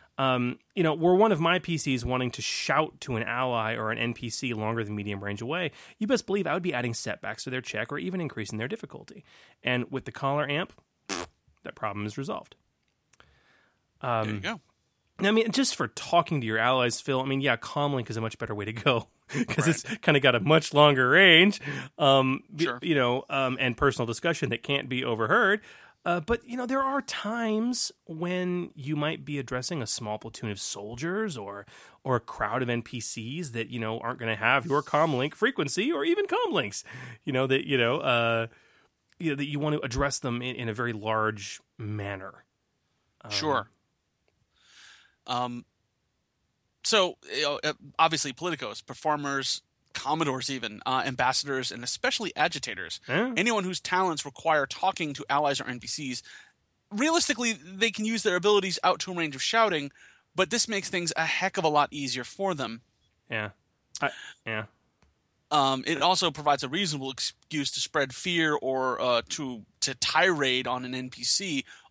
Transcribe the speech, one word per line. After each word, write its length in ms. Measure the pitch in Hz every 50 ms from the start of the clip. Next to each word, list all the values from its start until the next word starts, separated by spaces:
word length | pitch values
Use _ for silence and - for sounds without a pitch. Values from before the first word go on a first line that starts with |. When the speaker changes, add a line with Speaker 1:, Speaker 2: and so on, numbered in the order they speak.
| - _ _ -
Speaker 1:
Um, 420 | 135 131 127 123 123 123 127 - _ _ _
you 60 | 202
know, 120 | 170 160 147
were 200 | 165 160 175 180
one 200 | 185 214 226 196
of 80 | 147
my 180 | 165 170 175 185
P 180 | - - 170 147
Cs 280 | - 147 131 123 113
wanting 260 | 123 127 127 127 123
to 100 | - -
shout 600 | 107 - - - - - 139 143 160 - - -
to 160 | - 131 127 110
an 60 | 117
ally 520 | - 117 123 131 127 120 113 110 110 113
or 160 | 117 110 107
an 60 | 113 113
N 160 | 117 120 113
P 160 | - 131 117
C 240 | - - - 127 117
longer 280 | 107 107 110 117 117
than 140 | 110 101 104
medium 260 | 104 101 104 101 98
range 200 | 101 101 101 101
away, 300 | 113 123 156 180 180 156 - - - - - _
you 100 | 214 202
best 180 | 269 226 -
believe 220 | - 190 208 180 151
I 60 | 147
would 100 | 185 175
be 100 | 185 143
adding 200 | 123 120 120 113
setbacks 500 | - - 113 104 - - 104 110 - -
to 60 | 135
their 100 | 127 127
check 320 | 123 - - 110 113 -
or 60 | 143 139
even 240 | - 185 185 185
increasing 360 | 165 139 - 113 107 - - 107
their 120 | 113 139
difficulty. 560 | 214 - - - - - - - - - - _ - - - - _ _
And 300 | - 127 127 123 123 -
with 140 | 135 131 -
the 80 | - -
collar 360 | - - 135 139 147 147 135
amp, 220 | 143 151 185 - - - _ _ _ _ _ - 101 - 87 - _ _ _ _ _ _ -
that 120 | - -
problem 300 | - - 107 98 104 104
is 120 | 107 101 -
resolved. 380 | 135 170 214 - - - - - _ _ _ _ _ _ _ _ _ _ _ - - _ _ _ _ _ _ _ _ _ _ _ _ _ _ _
Um, 260 | - 127 120 113 110 107
Speaker 2:
There 80 | 107
you 40 | 101
go. 220 | - 202 226 175 - _ _ _ _ _ _ _ _ _ _ -
Speaker 1:
I 120 | 190 202
mean, 200 | 220 220 226 226
just 240 | 165 254 277 - -
for 140 | - 139 113
talking 500 | - - - - - 170 160 - 170 143
to 80 | 120 110
your 120 | 110 110
allies, 420 | 113 123 131 131 123 120 113 -
Phil, 180 | - - 135 131
I 60 | 131
mean, 160 | 135 135 139
yeah, 160 | 135 139 120 113
comlink 520 | - - - 147 143 143 143 131 113 -
is 60 | 110
a 60 | 113
much 160 | 113 110 - -
better 180 | 120 110 110
way 80 | 104 101
to 100 | 104 113
go 340 | 113 - 156 127 117 - - _ _
<laughs> 100 | _ -
'cause 300 | - - 247 - - -
Speaker 2:
Right. 100 | 139 165
Speaker 1:
it's 160 | 156 - - - 220 -
kinda 240 | - - 151 143
got 140 | 127 135 123
a 40 | 117
much 340 | 98 135 156 160 151 - -
longer 360 | 147 147 147 143 131 127 123
range, 500 | 139 180 196 185 165 160 180 208 202 - - 143 143 139 - 139 - -
um, 460 | 151 139 135 135 131 131 131 - - - -
b-, 80 | 147 165
Speaker 2:
Sure. 160 | 147 120 123
Speaker 1:
you 140 | 135 175 156
know, 300 | 143 127 120 123 131 - -
um, 280 | - 139 135 127 127 131
and 160 | 131 127 123
personal 300 | - 147 139 - - 123
discussion 420 | 113 113 - - 170 165 - - 120
that 120 | 117 - -
can't 240 | - 139 139 - 127
be 160 | 127 127 127
overheard. 560 | 120 117 107 113 110 175 233 220 190 202 214 - - - - - - _ _ _
Uh, 140 | - 175 180
but, 280 | 156 - 233 233 - 247
you 80 | 240
know, 120 | 254 247 233
there 160 | 262 262 269
are 180 | 269 269 277
times 920 | 262 - - - - 202 226 240 233 220 214 214 226 247 254 240 - - - _ _
when 640 | - 165 156 170 175 185 180 180 180 180 180 175 - -
you 200 | 156 131 139 156
might 300 | 151 147 151 - - 135
be 140 | 143 147 143
addressing 420 | 135 - 127 123 123 - 180 151
a 60 | 120 -
small 320 | - - 117 107 107 107
platoon 320 | - 113 - - - 110
of 80 | 101 101
soldiers 760 | - - - 101 101 104 117 120 139 170 185 208 220 208 147
or, 300 | 120 101 98 101 101 101 - - - - - - _ -
or 140 | 131 127 117
a 20 |
crowd 420 | - - - - 113 104 113 127
of 80 | 131 120
N 140 | 120 120 113
P 160 | - - 117
Cs 500 | 107 - - 120 110 117 139 170 180 139
that, 180 | 113 117 113 -
you 100 | 120 120
know, 200 | 110 110 113 117
aren't 200 | - 117 127 -
gonna 160 | 117 113 110
have 320 | 95 107 117 131 139 120 -
your 160 | 135 147 139
comlink 500 | - - 147 160 165 143 123 131 151 -
frequency 580 | - 214 254 262 - 160 139 - - 208 277
or 140 | 339 285 294
even 220 | 330 339 415 403 392
comlinks, 560 | 330 440 494 403 262 175 123 101 - - - - - 127 127 127 117 - _
you 100 | - 131
know, 140 | 127 131 127
that, 180 | 131 135 -
you 100 | 147 139
know, 260 | 127 120 117 127 165
uh, 460 | 143 139 123 120 117 117 117 113 113 113 - - _ _ _ _ _ _ _ _ _ _ _ -
you 140 | 175 160
know, 40 | 143
that 120 | 139 143 147
you 100 | 147 143
want 200 | 147 151 151 151
to 60 | -
address 360 | 135 117 135 139 143 139 -
them 240 | - 131 117 120 123
in, 120 | 127 123
in 140 | - 123 113
a 60 | 107
very 180 | 117 120 120 113
large 640 | 104 101 110 110 110 107 107 107 104 95 - - - - _ _ -
manner. 640 | 113 107 107 104 101 101 101 95 95 98 - - - _ _ _ _ _ _ _ _ _ _ _ _ _ _ _
Um, 100 | - 110
Speaker 2:
Sure. 400 | 107 107 156 151 139 120 101 - _ _ _ _ _ _ _ _ _ _ _ _ _ _ _ _ _ _ _ _ - - - - - - _ _ _ _ _
Um, 400 | 110 123 123 123 123 120 120 - _ _ _ _ _ _ _ _ _ _ _ _ _ _ _ _ _ _ _ _ _ _ _ -
so, 340 | - 226 214 185 175 - - - 73 104
you 60 | 131
know, 180 | 151 143 147 - -
uh, 100 | 151 151 - - 143 - -
obviously 340 | 160 165 165 151 - 143
politicos, 500 | 123 - 165 180 160 139 131 107 104 -
performers, 800 | - - 127 - - 156 151 147 143 143 139 135 131 - - - - _ _ _ _ _ -
commodores 560 | - - 135 151 165 165 147 131 131 123 -
even, 320 | 135 127 117 110 104 101 -
uh, 180 | 135 131 139 -
ambassadors, 640 | 139 127 123 127 127 131 - - 143 139 131 127 -
and 120 | - 117 120
especially 520 | 123 - - - 254 262 - 226 175 -
agitators. 640 | - 147 175 - 147 - 123 104 92 90 82 - - - -
Speaker 1:
Yeah. 260 | 123 165 233 262 240
Speaker 2:
Anyone 280 | 190 185 240 233 208 185
whose 160 | 185 180 -
talents 460 | - - 185 180 190 185 160 143 -
require 400 | 147 - - - 160 156 151 139
talking 480 | - - - - 190 185 - 170 151 139
to 120 | - 156 -
allies 300 | 139 143 151 143 139 -
or 80 | - -
N 120 | 123 123
P 80 | 113 120
Cs, 340 | - - 151 131 123 - - - - - - - _ _ _ _ _ _ _ _
realistically, 640 | 208 208 269 320 330 339 - - 277 214 240 233 220
they 360 | - 151 175 190 190 226 226
can 140 | 196 - 214
use 160 | 220 226 220
their 140 | - 214 180
abilities 420 | 175 170 208 208 202 185 190 160 - -
out 160 | 180 185 175
to 120 | - 196
a 40 | 185
range 200 | 175 165 156 139
of 60 | 131
shouting, 500 | - - - 226 226 208 180 151 143 139 - _ - - - _ _ _ _
but 140 | - 185 156
this 160 | 220 240 - -
makes 220 | 214 196 180 -
things 220 | - 180 175 160 -
a 100 | - 160
heck 320 | 160 - - 180 190 - 196
of 60 | 165
a 60 | 160
lot 200 | 151 147 143 -
easier 320 | - 147 139 131 123 131 120
for 300 | - - - 196 196 180
them. 280 | 143 131 107 113 117 - _ _ _ _ _ _ _ _ -
Speaker 1:
Yeah. 200 | 120 110 107 104 - _ _ _ _ _ _ _ - -
I, 100 | 147 143 - - - - - - _
yeah. 200 | 113 110 107 110 - _ _ _ _ _ _ _ _ _ _ _ _ _ _ _ _
Speaker 2:
Um, 340 | 151 151 139 135 135 131 - -
it 140 | 165 139
also 280 | 139 175 185 175 190 170
provides 340 | 143 151 147 151 143 139 143
a 60 | 131
reasonable 420 | 135 185 202 165 151 143 135 135
excuse 600 | 131 - - - - _ _ _ - 151 139 131
to 80 | - -
spread 340 | - - - 156 139 131 127
fear 400 | - - 185 175 170 160 156 151
or, 460 | - - 135 131 131 131 131 123 -
uh, 200 | 123 127 120 117 117 -
to, 340 | - - 151 131 123 110 104 - _ _
to 140 | - - 131
tirade 720 | - - - - 156 175 190 175 147 139 131 127 127 127 123
on 180 | 123 127 127
an 80 | 127 127
N 160 | 127 127 127
P 140 | 120 - 117
C 420 | - - - 202 190 156 135 - - - - - _